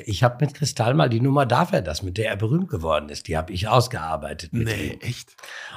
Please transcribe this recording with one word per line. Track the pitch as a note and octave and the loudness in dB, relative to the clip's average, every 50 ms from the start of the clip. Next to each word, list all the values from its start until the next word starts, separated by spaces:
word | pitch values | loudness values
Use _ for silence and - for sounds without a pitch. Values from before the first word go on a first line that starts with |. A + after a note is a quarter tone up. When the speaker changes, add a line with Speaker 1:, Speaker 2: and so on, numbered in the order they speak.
| - | -2
Speaker 1:
ich | - G2+ - C3 | -4 0 4 4
hab | A#2+ B2 - | 4 4 4
mit | D3+ C#3 - | -2 -2 0
Kristall | - D3 B2+ - - A2 A#2 C3+ | -2 -4 -4 0 2 2 4 4
mal | D#3+ D3 C3 | 4 4 4
die | A2+ A2+ | 4 2
Nummer | B2+ C#3 C3+ C#3 C#3 | 4 4 4 4 4
Darf | A2+ A#2+ C#3 F3 - - | 4 4 2 2 2 2
er | B2+ | 0
das, | F#2+ D#2+ E2+ - | 0 -2 -6 -6
mit | G2 F2+ F2+ | -6 -6 -4
der | G#2+ G#2+ A2 | -2 -2 -2
er | G#2 | -2
berühmt | G2 A2 G#2+ C#3+ F3 F#3+ - | 0 0 2 2 0 0 0
geworden | A#2+ F2 D#2+ D#2+ D#2 D2+ D2+ D2+ | -4 -4 0 2 0 0 0 -4
ist, | C#2+ - - | -12 -12 -6
die | - D#2+ | -4 -2
hab | D#2 D#2+ E2 | -2 -2 -4
ich | F2+ F2 G2 | -4 -4 0
ausgearbeitet | A2 A#2 B2+ B2 - - E2 D#2 E2 D#2+ D2+ D2+ D2 D2+ - - - - | 4 4 4 4 4 -2 -6 -4 -4 -6 -6 -6 -8 -10 -10 -10 -6 -4
mit | A#2 A2+ | -2 -2
Speaker 2:
Nee, | A2+ G#2+ - D#2 C#2+ - | -2 -2 -2 -4 -6 -8
Speaker 1:
ihm. | - | -8
Speaker 2:
echt? | - B2 B2 - - _ _ - - - - - - - - | -8 -8 -8 -8 -10 _ _ -20 -18 -16 -16 -14 -14 -14 -6